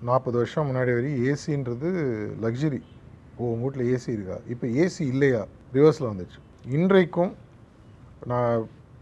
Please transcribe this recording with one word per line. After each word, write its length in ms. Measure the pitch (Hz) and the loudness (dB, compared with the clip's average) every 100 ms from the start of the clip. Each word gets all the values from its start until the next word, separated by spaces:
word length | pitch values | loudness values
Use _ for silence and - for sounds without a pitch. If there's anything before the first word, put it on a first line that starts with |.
நாற்பது 340 | 120 127 127 120 | 0 0 2 0
வருஷம் 320 | 117 165 143 | 0 -2 -2
முன்னாடி 260 | 127 127 | 0 0
வரையும் 320 | 120 139 135 127 | 0 0 0 0
ஏ 80 | |
சின்றது 560 | 143 - 143 120 120 165 185 135 110 104 101 | -2 -2 -4 -4 -4 -4 -2 -2 -2 -6 -4
லக்ஸுரி. 400 | 113 120 156 131 - - - - - - | -4 -2 -2 -2 -8 -20 -20 -20 -20 -6
"ஓ, 80 | |
உங்க 240 | 120 117 131 | -4 -2 -4
வீட்ல 240 | 135 123 | -2 0
ஏ 40 | 127 | 0
சி 160 | 139 | -2
இருக்கா?" 240 | 110 92 90 - | -6 -6 -10 -10
இப்ப 200 | 123 131 | -6 -2
ஏ 200 | 123 180 | 2 0
சி 180 | 185 143 | 0 -2
இல்லையா? 400 | 135 139 117 92 - - | 2 2 2 -2 -12 -2
ரிவர்ஸ்ல 280 | 131 156 156 | 4 6 4
வந்துச்சு. 380 | 123 98 87 - - - 120 | -4 -6 -10 -16 -20 -18 -4
இன்றைக்கும் 680 | 143 185 196 175 170 185 - - - - - - - - - 123 | 0 6 6 6 2 -2 -4 -20 -20 -20 -20 -20 -20 -20 -14 -4
நான் 420 | 123 120 117 110 - - - | 0 2 0 -2 -12 -20 -2